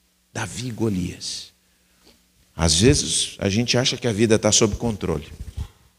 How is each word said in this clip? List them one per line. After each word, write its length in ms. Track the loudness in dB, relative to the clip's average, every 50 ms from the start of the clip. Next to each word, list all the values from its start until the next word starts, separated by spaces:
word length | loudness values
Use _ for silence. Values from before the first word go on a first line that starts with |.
| _ _ _ _ _ _ _
Davi 340 | -10 -8 -8 -8 -10 -8
e 40 | -8
Golias. 840 | -4 -2 -2 0 0 -2 -2 -4 -6 -10 -10 -10 -10 -10 -12 -16 _ _ _ _ _ _ _ _ _ _ _ -20 _ _ _ _ _ _ _ _ _
Às 200 | 0 2 2 4
vezes 600 | 6 6 6 6 4 0 -2 -2 -2 -4 -4 -6
a 100 | -4 -2
gente 300 | 0 0 0 0 2 0
acha 180 | 0 0 0 -2
que 120 | -2 -4
a 60 | -2 2
vida 260 | 2 4 4 4 4
tá 120 | 4 4
sob 240 | 4 4 4 2 0
controle, 560 | -2 -4 -4 -4 -4 -4 -4 -4 -4 -6 -10 -14 -16 -16 -12 -10 -10 -10 -10 -12 _ _ _ _